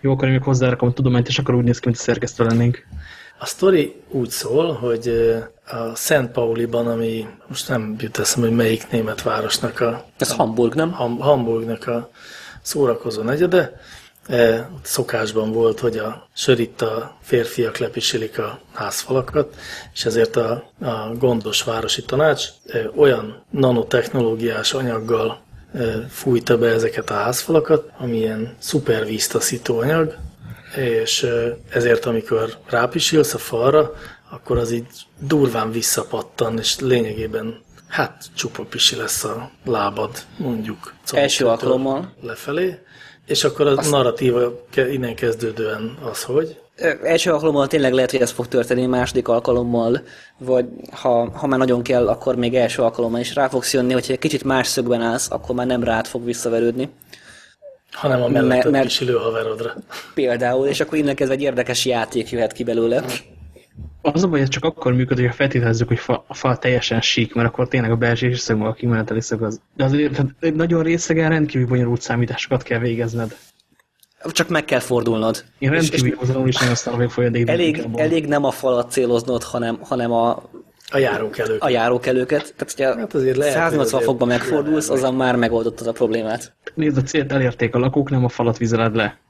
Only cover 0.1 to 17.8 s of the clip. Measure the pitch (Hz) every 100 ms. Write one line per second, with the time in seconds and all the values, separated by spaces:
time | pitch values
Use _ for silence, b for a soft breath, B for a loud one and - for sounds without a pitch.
0.1 | 135 135 131 131 131 127 123 123 123 127
1.1 | 123 120 - 135 123 120 117 - 117 -
2.1 | 120 120 - 113 113 120 120 - B B
3.1 | B B - - - 190 185 143 - -
4.1 | 139 117 - - 127 165 139 120 113 120
5.1 | 117 113 113 113 _ - 117 113 113 -
6.1 | 156 123 - 117 113 117 117 117 117 113
7.1 | 113 107 - - 127 - 127 110 110 110
8.1 | - 104 - 117 117 113 110 - 117 110
9.1 | 107 - 110 110 - 113 - 117 117 -
10.1 | _ 139 117 131 110 120 107 165 180 120
11.1 | 120 139 143 117 113 113 113 - 117 120
12.1 | B B B B B - - 135 113 120
13.1 | 107 110 143 175 180 160 B B B B
14.1 | B - 123 117 113 120 156 - - 123
15.1 | 117 110 107 110 110 113 110 120 110 107
16.1 | 110 - - - 123 113 - 113 110 113
17.1 | - - 127 117 - 113 -